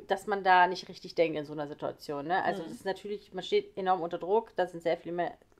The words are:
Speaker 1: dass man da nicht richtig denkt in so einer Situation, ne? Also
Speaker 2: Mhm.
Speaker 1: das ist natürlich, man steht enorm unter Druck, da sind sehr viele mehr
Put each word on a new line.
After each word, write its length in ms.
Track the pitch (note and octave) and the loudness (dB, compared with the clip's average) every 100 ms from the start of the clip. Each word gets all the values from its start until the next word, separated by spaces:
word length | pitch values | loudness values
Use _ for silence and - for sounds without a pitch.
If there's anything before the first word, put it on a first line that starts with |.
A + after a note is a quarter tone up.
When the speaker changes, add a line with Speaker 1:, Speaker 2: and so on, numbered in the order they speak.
| - | -2
Speaker 1:
dass 200 | F#3+ - | -4 0
man 160 | G3+ | 0
da 240 | F#3+ F#3 F3+ | 6 8 8
nicht 200 | F#3 - | 2 -8
richtig 280 | F3+ F3+ - | -16 -8 2
denkt 220 | E3 D3+ | 2 2
in 80 | D3 | -4
so 60 | |
einer 140 | D3+ C#3+ | -6 -6
Situation, 600 | D3 C#3+ - - C#3+ C#3+ | -6 -6 -6 -8 -8 -2
ne? 160 | F#3 | 0
Also 180 | E3+ F#3+ | 0 -2
Speaker 2:
Mhm. 40 | D#3+ | -8
Speaker 1:
das 80 | - | -8
ist 80 | F#3+ | -6
natürlich, 480 | F#3+ G#3 G#3 - | -6 -8 -10 -8
man 100 | F#3 | -10
steht 340 | F3+ G#3 G3+ - | 0 0 0 -4
enorm 240 | F#3+ F#3 | 0 0
unter 160 | E3+ F3 | 0 -4
Druck, 380 | E3+ G#3+ A3 - | 0 0 0 -2
da 120 | F3 | -2
sind 140 | E3+ | 0
sehr 140 | E3 E3 | 0 -2
viele 180 | E3 F3 | -2 -4
mehr 180 | E3 - _ | -4 -6 _